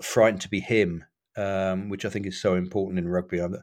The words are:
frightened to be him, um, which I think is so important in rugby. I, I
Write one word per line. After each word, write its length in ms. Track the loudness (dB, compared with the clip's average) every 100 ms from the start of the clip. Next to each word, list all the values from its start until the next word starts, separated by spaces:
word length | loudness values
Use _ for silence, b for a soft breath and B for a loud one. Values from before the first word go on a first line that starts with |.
frightened 400 | -2 4 6 4
to 80 | -2
be 120 | -4
him, 440 | 0 2 2 0 -10 _ _ -6
um, 540 | -4 0 0 -2 -4
which 140 | -6
I 40 | -4
think 180 | -4 -6
is 140 | 0
so 160 | 2 2
important 420 | 2 -2 -2 -2
in 100 | 0
rugby. 320 | -2 -2 -2
I, 60 | -2
I 120 | -6